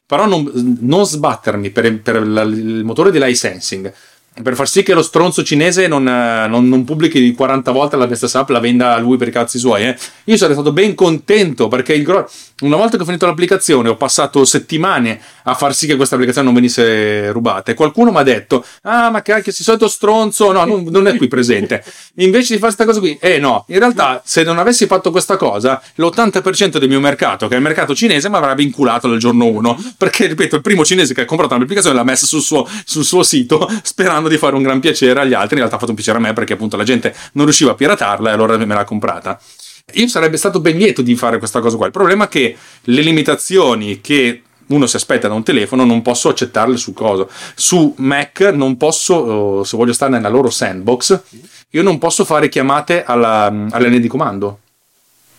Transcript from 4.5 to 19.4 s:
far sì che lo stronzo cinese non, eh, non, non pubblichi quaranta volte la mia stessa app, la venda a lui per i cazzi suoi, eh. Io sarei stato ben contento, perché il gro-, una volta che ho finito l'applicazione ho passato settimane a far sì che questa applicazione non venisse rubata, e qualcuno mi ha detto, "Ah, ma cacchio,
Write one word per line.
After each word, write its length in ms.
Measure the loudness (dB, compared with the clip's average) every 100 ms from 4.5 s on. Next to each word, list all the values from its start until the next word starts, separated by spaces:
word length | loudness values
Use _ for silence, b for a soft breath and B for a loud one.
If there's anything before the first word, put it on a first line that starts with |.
| -4
far 120 | -2
sì 140 | 0
che 140 | 2 2
lo 80 |
stronzo 400 | 2 0 0 0
cinese 420 | 0 0 2 2 0
non, 220 | 0 0
eh, 400 | 0 0 -2 0
non, 200 | 2 2
non 160 | 2 0
pubblichi 480 | 0 0 2 2
quaranta 360 | 2 0 0 0
volte 280 | 0 0 0
la 100 | -2
mia 80 | -2
stessa 240 | -2 -2
app, 100 | 0
la 100 | 0
venda 360 | 2 2 2 2
a 20 |
lui 200 | 2 0
per 100 | 0
i 40 |
cazzi 280 | -2 -4 -2
suoi, 240 | 0 2
eh. 140 | 0 -4 B B
Io 140 | 0 2
sarei 180 | 2 2
stato 160 | 0
ben 240 | 2 2 2
contento, 720 | 2 0 0 2 2 -2 -2
perché 260 | -2 0
il 100 | 0
gro-, 240 | 2 -2 -2 B B B
una 160 | 0 2
volta 180 | 2 0
che 80 |
ho 20 | -4
finito 220 | -2 -2
l'applicazione 640 | 0 0 0 2 2 2
ho 60 | 0
passato 480 | -2 0 0 2
settimane 760 | 2 0 -2 -2 0 0 -2 -4 B B
a 100 | -6
far 220 | -2 -2 -2
sì 100 | -2
che 100 | 0
questa 200 | 0 2
applicazione 320 | 2 2 2
non 80 | 4
venisse 760 | 2 2 2 2 0 -2 -2
rubata, 400 | -2 -2 -2 -4
e 40 | 0
qualcuno 340 | 0 4 4
mi 80 | 4
ha 60 |
detto, 420 | 2 -2 0 -2 B B
"Ah, 280 | -2 0 0
ma 100 | -2
cacchio, 300 | 0 -2